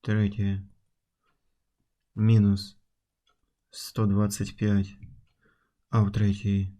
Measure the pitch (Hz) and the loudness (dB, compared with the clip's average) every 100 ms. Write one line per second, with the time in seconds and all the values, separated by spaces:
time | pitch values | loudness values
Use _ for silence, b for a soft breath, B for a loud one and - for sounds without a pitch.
0 | - 107 101 104 98 98 98 _ _ _ | -2 0 0 -2 -4 -4 -8 _ _ _
1 | _ _ _ _ _ _ _ _ _ _ | _ _ _ _ _ _ _ _ _ _
2 | _ - 107 113 101 98 - - _ _ | _ 0 4 6 4 2 -4 -18 _ _
3 | _ _ _ _ _ _ _ - - - | _ _ _ _ _ _ _ -20 -12 -2
4 | 110 101 104 101 98 - 107 101 95 - | 0 2 0 -2 -10 -4 0 0 -2 -10
5 | - - _ _ _ _ _ _ _ 117 | -20 -20 _ _ _ _ _ _ _ 0
6 | 101 104 104 101 104 98 98 - | 0 0 -2 -2 -2 -2 -4 -8